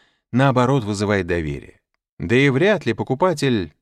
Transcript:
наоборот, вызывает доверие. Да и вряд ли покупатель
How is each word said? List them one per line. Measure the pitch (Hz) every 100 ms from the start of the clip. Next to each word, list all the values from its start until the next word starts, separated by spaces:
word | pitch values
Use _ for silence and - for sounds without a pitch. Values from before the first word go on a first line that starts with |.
| _ _ -
наоборот, | 117 139 127 123 139
вызывает | 101 101 104 101 87
доверие. | 85 78 69 50 - _ _ _ -
Да | 85 120
и | 143
вряд | 127 190 190 120
ли |
покупатель | 104 107 135 185 156 139 117 82 _